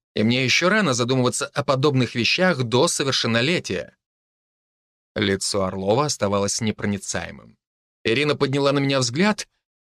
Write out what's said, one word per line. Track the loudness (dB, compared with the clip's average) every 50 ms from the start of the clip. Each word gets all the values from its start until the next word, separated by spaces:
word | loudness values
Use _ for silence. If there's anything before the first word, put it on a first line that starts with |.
| _ _ -2
и | 0
мне | 2 2 2 2 2
еще | 2 2 2 2 2
рано | 2 2 2 2 0
задумываться | 0 0 0 2 2 2 0 0 -2 -6
о | -6 -6 -4 -2
подобных | 0 0 2 2 2 2 2 0 0 0
вещах | -2 0 0 2 2 2 2 2 0
до | -2 0 2 2 2
совершеннолетия». | 2 2 0 -2 0 0 0 0 0 0 2 2 0 0 -2 -2 -4 -6 -6 -6 -10 _ _ _ _ _ _ _ _ _ _ _ _ _ _ _ _ _ _ _ _ _ _ _ _ -6
Лицо | -2 0 0 0 -2 -2 -4 -2 -2 -2
Орлова | -2 -4 -4 0 0 2 2 2
оставалось | 0 -2 -2 -2 -2 0 0 0 -2 -2 -2
непроницаемым. | -2 -4 -4 -2 -4 -4 -4 -4 -6 -6 -8 -8 -8 -10 -14 -16 -20 -20 -20 _ _ _ _ _ _ _ _ _ -2
Ирина | -2 0 0 0 0 0
подняла | 0 0 0 0 0 2 2
на | 2 2
меня | 2 2 0 0
взгляд, | 0 -2 0 0 0 0 0 -2 -6 _ _ _ _ _ _ _